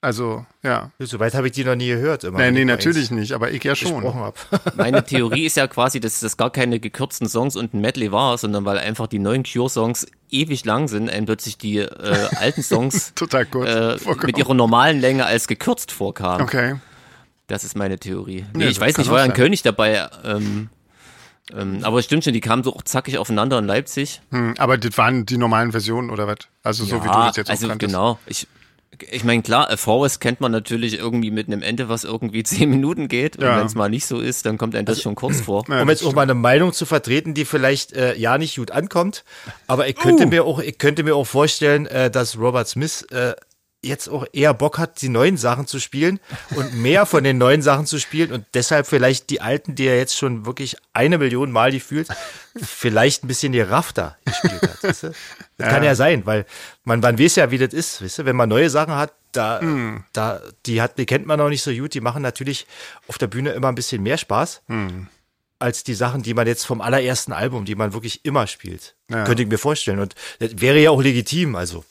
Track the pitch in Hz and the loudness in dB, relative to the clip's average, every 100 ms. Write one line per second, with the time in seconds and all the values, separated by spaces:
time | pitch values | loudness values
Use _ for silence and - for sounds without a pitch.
0 | 139 113 120 113 117 _ 135 120 98 _ | -2 -2 -4 -6 -10 _ -2 -2 -2 _
1 | 131 117 110 127 131 123 127 123 123 120 | -10 -2 0 0 -2 -2 -2 0 0 0
2 | 139 156 90 92 127 127 131 120 156 165 | 0 -2 -4 2 4 4 4 2 2 2
3 | 123 117 104 127 113 127 143 139 180 156 | 0 -2 -2 -2 -2 -2 -2 -2 -2 -2
4 | 117 123 104 - - 202 - - 117 135 | -4 -4 -8 -10 -4 -4 -2 -2 2 2
5 | - 135 117 139 160 147 135 - 123 131 | 2 0 0 0 0 0 0 2 0 0
6 | 110 - 110 - 123 139 123 117 107 - | -4 -4 -6 -2 -2 0 0 0 -4 -6
7 | 127 - 117 113 131 131 113 107 107 135 | -6 -4 -4 0 -2 -2 -6 -2 -2 -2
8 | 107 101 131 120 107 104 101 101 104 110 | 0 2 2 0 -2 -2 -2 -2 -2 -4
9 | 113 107 101 127 131 117 127 117 113 120 | -4 -2 0 0 -2 -2 -2 0 0 -2
10 | - _ _ 131 156 135 110 110 151 107 | -6 _ _ -2 -2 -2 0 0 0 -2
11 | 113 98 107 110 - - 107 104 101 - | -4 -2 -2 -2 -4 -8 -4 -2 -2 -6
12 | 101 101 101 - 113 151 139 185 131 170 | -2 0 0 0 0 0 0 2 2 -2
13 | - - 165 131 120 131 120 113 113 117 | -4 -6 -2 0 0 -2 0 2 2 0
14 | - 156 - 123 131 131 117 117 139 151 | -2 -2 0 0 2 4 6 6 6 6
15 | 127 135 123 117 - 107 - - - - | 2 2 2 0 0 -2 0 -2 -4 -6
16 | 95 - 92 90 - 131 123 139 - - | -6 -4 -2 0 0 0 0 -2 -10 -20
17 | - - _ _ _ 98 101 104 98 95 | -20 -20 _ _ _ -8 -8 -6 -4 -4
18 | 95 92 95 92 101 113 196 - 113 156 | -6 -10 -8 -12 -8 -2 0 2 0 2
19 | 120 120 135 110 131 202 123 104 107 107 | 2 4 4 6 4 4 2 2 2 2
20 | 80 - - 107 104 104 110 _ _ _ | -2 -8 -6 -4 -2 -4 -8 _ _ _
21 | - - - _ - 110 98 98 92 117 | -20 -20 -20 _ -18 -10 -6 -4 0 0
22 | 117 151 151 113 110 117 127 - - 131 | 2 0 2 0 0 0 0 -4 -4 -4
23 | - 131 95 107 120 131 104 104 143 - | -4 -6 -2 0 2 2 2 0 -2 -6
24 | 139 - _ 127 117 123 127 127 113 107 | -6 -8 _ -2 -2 0 2 2 2 2
25 | 117 127 104 120 120 113 117 113 104 117 | 2 2 0 0 2 2 2 -2 -2 -4
26 | 123 110 104 104 - _ - 110 107 117 | -4 -4 -4 -4 -10 _ -4 -2 -2 -2
27 | 98 101 117 - 104 107 113 110 104 92 | 2 4 4 2 -4 -2 -2 -2 -2 0
28 | 107 117 - - - _ _ _ _ - | 0 0 -6 -10 -10 _ _ _ _ -20
29 | - 123 113 117 110 117 147 113 - 113 | -12 -4 0 0 2 2 2 -2 2 2
30 | 139 - 120 123 131 113 101 117 117 107 | 2 0 -4 -2 -2 -2 -2 -4 -2 -4
31 | 107 120 113 107 107 104 78 117 123 113 | -2 -2 -2 -4 -4 -6 -4 -4 -4 -4
32 | - 113 117 107 110 - 151 135 139 175 | -4 -6 -4 -4 -4 2 4 4 2 -2
33 | 147 127 147 - 135 117 110 107 104 117 | -4 -2 -2 -2 2 2 0 0 0 -2
34 | - 120 120 127 - 107 113 113 104 110 | -4 -4 -4 -4 -4 -2 -4 -4 -2 -2
35 | - 104 131 139 110 101 110 135 135 156 | -2 -4 -4 -4 -2 -2 0 0 2 2
36 | 165 139 135 123 117 135 180 - 156 156 | 2 2 2 4 4 6 4 0 0 0
37 | - 131 156 151 147 151 131 135 - - | 2 0 0 -4 -2 2 2 2 -2 0
38 | 127 98 110 131 160 - 120 135 180 175 | 0 2 2 2 0 -4 -4 -4 -2 0
39 | 180 - - - - - _ 131 131 - | 0 -4 -16 -20 -18 -20 _ 0 0 2
40 | 349 330 185 165 165 147 151 - 143 151 | 6 6 6 4 2 0 -4 2 2 2
41 | 151 147 131 139 151 - 147 147 147 131 | 2 2 2 2 2 4 4 4 2 0
42 | 127 127 120 113 117 123 120 - 151 - | 2 2 -2 0 0 0 -2 -4 -4 -6
43 | - 123 123 - _ _ _ _ 131 143 | -8 -4 -4 -4 _ _ _ _ -8 -8
44 | - 143 139 160 147 123 147 151 165 - | -6 -8 -8 2 2 4 0 0 -4 -4
45 | 131 117 143 185 120 123 139 135 - 139 | -2 4 4 4 0 -2 -4 -8 -6 0
46 | 160 196 _ - - 147 139 123 120 180 | 0 0 _ -16 -8 -6 -4 0 4 4
47 | 208 160 135 131 123 147 143 139 151 151 | 6 4 4 4 6 6 4 2 2 -4
48 | - 156 165 120 107 127 120 156 143 147 | -4 -2 0 -2 -4 -2 2 2 2 4
49 | 127 135 - 147 110 135 - 135 131 123 | 4 2 -2 -4 -2 -4 -4 -2 2 2
50 | 127 - 135 120 107 131 135 - _ - | 2 -2 -2 -2 -6 -8 -10 -10 _ 0
51 | 135 175 139 123 139 117 120 135 - 143 | 2 4 2 0 0 2 2 2 -4 -6
52 | 160 - - - - - 151 - 123 110 | -6 -8 -12 -16 -20 -14 -12 -4 0 4
53 | 127 143 127 127 143 123 101 120 170 - | 4 2 -4 -4 0 2 2 0 0 -4
54 | 85 - - 719 175 - - - 190 - | -6 -6 -6 0 -2 0 -4 -2 -4 -4
55 | 160 160 - - - _ 113 139 147 135 | -6 -12 -18 -20 -20 _ 0 2 4 4
56 | 139 156 98 110 98 - - - - 117 | 4 2 0 -2 -2 -12 -20 -16 -2 2
57 | 120 117 160 - 143 127 127 151 - - | 2 6 4 6 2 4 0 0 -6 -6
58 | 95 - 139 127 117 107 160 139 160 147 | -10 -4 -2 2 4 4 4 2 0 -2
59 | 147 _ _ - 110 113 165 147 117 107 | -4 _ _ -4 -2 -2 -2 -4 -4 -8
60 | - - 110 - - - - 113 117 - | -10 -4 -4 -4 -12 -16 -4 0 0 -2
61 | 123 131 - 151 147 143 - 120 143 143 | -2 -2 0 0 2 0 -4 -4 -6 -4
62 | 117 123 135 - 135 139 - - - - | -4 -4 -6 -6 -6 -8 -10 -18 -20 -20
63 | _ - 123 120 139 120 131 123 120 120 | _ -6 -4 -2 -4 -2 -2 -2 -4 -4
64 | 98 156 - 101 160 - _ 117 98 90 | -2 -2 -2 -2 -2 -6 _ -6 -6 -8
65 | 92 _ _ _ _ _ 123 117 - 110 | -14 _ _ _ _ _ -4 -4 -6 -4
66 | 123 135 110 117 117 120 - 117 110 131 | -2 -2 -4 0 0 0 -2 -4 0 0
67 | 127 127 - 98 117 123 98 104 107 101 | 0 -2 -4 -4 -4 -4 -6 -4 -4 -4
68 | 117 - - 143 104 - 95 90 - _ | -10 -8 -2 0 0 -4 -14 -16 -18 _
69 | _ 113 104 120 113 107 143 151 - 98 | _ -2 2 2 2 0 0 -2 -2 -2
70 | 101 - - - 113 104 120 147 151 143 | -4 -8 -18 -8 -8 0 4 6 8 6
71 | 135 120 110 156 170 101 87 85 82 | 4 2 0 -2 -2 -2 -6 -8 -16